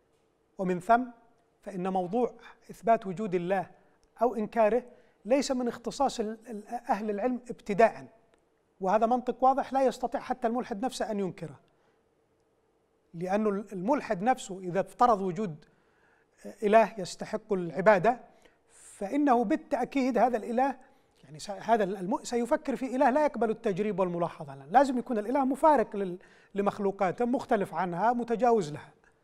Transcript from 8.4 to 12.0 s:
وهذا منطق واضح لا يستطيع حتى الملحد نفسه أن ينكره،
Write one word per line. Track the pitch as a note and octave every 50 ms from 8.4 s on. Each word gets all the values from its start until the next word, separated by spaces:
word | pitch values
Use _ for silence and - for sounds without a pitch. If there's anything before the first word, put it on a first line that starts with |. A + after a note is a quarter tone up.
| _ _ _ _ _ _ _ -
وهذا | F#3+ F#3 G3+ A3 A3+
منطق | A3+ B3+ B3 B3 B3 A#3 - B3+
واضح | C4 C4+ C4+ - -
لا | B3+ C4+
يستطيع | C4+ A#3+ - - B3+ - - B3+
حتى | - - B3+ - -
الملحد | A3 A#3 B3+ - - A#3 G3 B3+
نفسه | A#3+ - - A3 G3
أن | A3 G3+
ينكره، | G3 F3 - - E3 C#3+ C3 - _ _ _ _ _ _ _ _